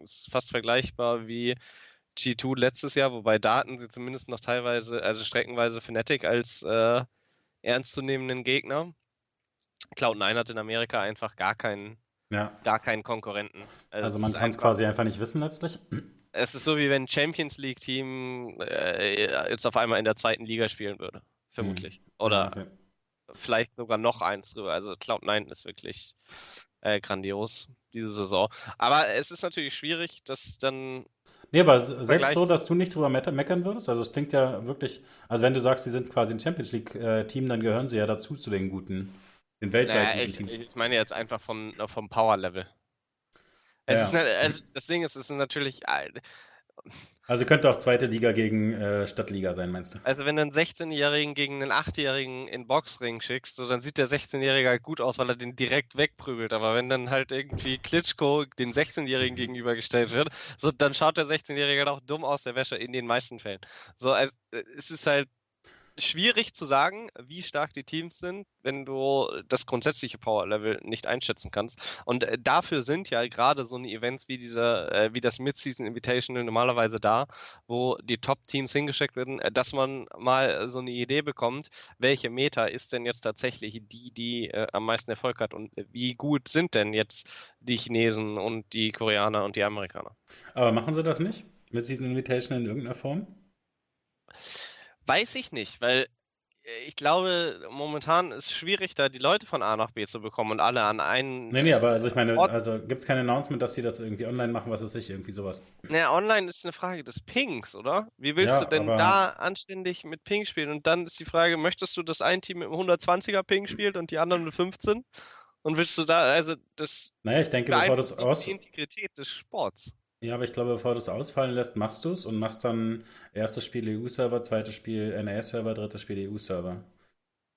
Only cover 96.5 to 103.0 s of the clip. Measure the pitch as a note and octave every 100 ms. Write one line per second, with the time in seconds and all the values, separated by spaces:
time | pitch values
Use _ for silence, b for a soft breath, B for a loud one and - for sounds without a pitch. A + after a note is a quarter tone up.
96.5 | _ - A#2 C3 - D3 F3 F#3 F3 E3
97.5 | F2+ - C3+ D3 D3+ C#3+ E3+ F3+ A#2+ -
98.5 | - E3 G3 F#3+ - C#3 C3 C#3 G#3 -
99.5 | D3+ G#2 G#2+ A2 - G#2 A#2 G#2+ - A2
100.5 | G#2+ G2+ B2 G#2+ G#2+ D#2 B2 C3+ B2+ A#2
101.5 | B2 D#3 B2+ A#2+ A#2 A#2+ B2 A#2 A#2 F#3
102.5 | A#2 A2+ A2 A2 B2+